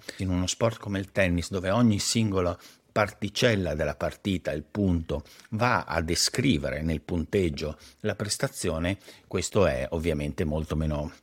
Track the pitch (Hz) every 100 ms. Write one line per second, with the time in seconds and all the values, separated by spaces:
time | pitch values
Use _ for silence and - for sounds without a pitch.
0 | - - 92 90 90 - 113 113 104 98
1 | 95 - 92 87 - 95 92 107 120 101
2 | - 117 107 95 87 - - - _ 110
3 | 101 - 101 - 127 104 85 76 76 -
4 | 82 - 101 90 - 78 - 104 98 85
5 | 80 73 - - - 107 120 104 - 80
6 | 80 85 - - 135 80 69 69 80 78
7 | - 85 80 101 87 71 73 - - -
8 | 107 98 101 - 139 - 90 80 85 101
9 | - - - 101 - 110 87 64 67 85
10 | 82 73 73 71 80 76 80 78 78 73
11 | 78 -